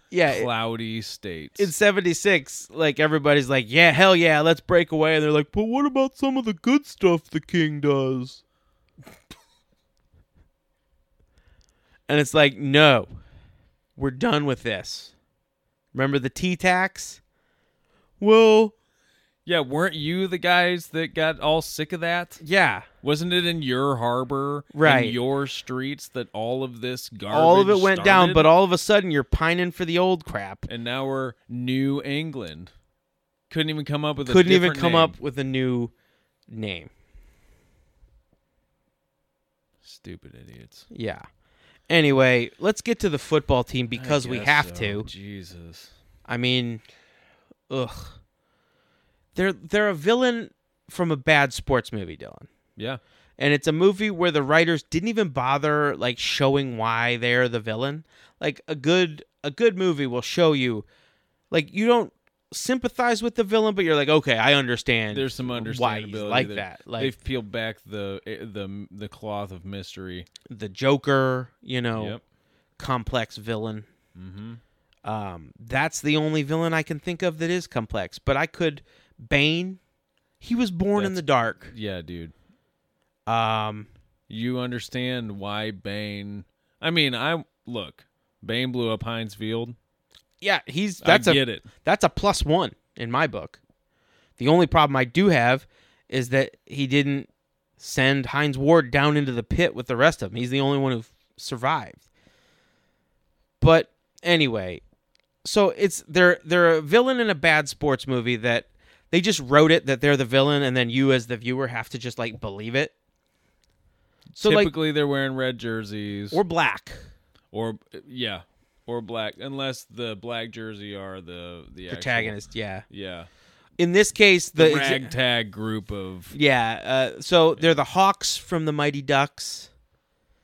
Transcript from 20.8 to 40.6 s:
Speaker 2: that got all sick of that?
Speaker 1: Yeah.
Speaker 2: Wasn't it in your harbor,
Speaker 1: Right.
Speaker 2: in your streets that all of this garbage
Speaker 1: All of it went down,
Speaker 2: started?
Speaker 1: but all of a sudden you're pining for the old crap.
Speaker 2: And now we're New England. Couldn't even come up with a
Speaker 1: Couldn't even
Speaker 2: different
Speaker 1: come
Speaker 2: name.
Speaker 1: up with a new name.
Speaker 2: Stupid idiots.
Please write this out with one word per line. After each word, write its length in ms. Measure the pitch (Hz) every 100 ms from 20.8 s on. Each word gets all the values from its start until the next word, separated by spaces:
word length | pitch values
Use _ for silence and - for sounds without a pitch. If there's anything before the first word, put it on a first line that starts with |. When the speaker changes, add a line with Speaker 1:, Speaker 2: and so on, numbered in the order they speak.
| -
Speaker 2:
that 260 | 160 165
got 260 | 160 160 156
all 220 | 151 160
sick 320 | - - 156
of 60 | 170
that? 380 | 170 175 175 -
Speaker 1:
Yeah. 380 | 156 196 151 92 - _
Speaker 2:
Wasn't 320 | 139 151 175
it 140 | 180 175
in 160 | 165
your 340 | 135 127 143 123
harbor, 720 | 120 123 127 135 143 147 -
Speaker 1:
Right. 320 | 147 156 131 117
Speaker 2:
in 80 |
your 320 | 120 127 139 139
streets 600 | - - 127 135 143 -
that 200 | 127 120
all 280 | 104 113 131
of 200 | 131 117
this 260 | 123 123 -
garbage 260 | 110 98 151
Speaker 1:
All 200 | 165 190
of 120 | 196
it 80 | 196
went 260 | 190 190
down, 200 | 196 190 175
Speaker 2:
started? 80 |
Speaker 1:
but 100 | 160
all 180 | 156 175
of 100 | 190
a 40 | 180
sudden 320 | - 208 185
you're 140 | 143
pining 460 | 123 - 160 175 180
for 160 | - 165
the 100 | 170
old 300 | 185 175 -
crap. 400 | 104 98 101 -
Speaker 2:
And 160 | 117
now 220 | 120 131 135
we're 260 | 135 131 - -
New 540 | 120 123 131 139 139
England. 680 | 139 143 160 135 85 78 95 _ _ _ _ _ _ _ _
Couldn't 220 | 160 156
even 160 | 151 143
come 180 | 147
up 140 | 151 139
with 100 | 123
a 60 |
Speaker 1:
Couldn't 180 | 185 180
even 120 | 185 175
Speaker 2:
different 80 | 139
Speaker 1:
come 100 | 170
Speaker 2:
name. 80 | 165
Speaker 1:
up 180 | 160 -
with 200 | 143 131
a 60 |
new 480 | 135 131 127 120 120 _ _ _ _ _ -
name. 440 | 110 107 85 76 _ _ - - _ _ _ _ _ _ _ _ _ _ _ _ _ _ _ _ _ _ _ _ _ _ _ _ _
Speaker 2:
Stupid 520 | - - - 85 -
idiots. 500 | - - -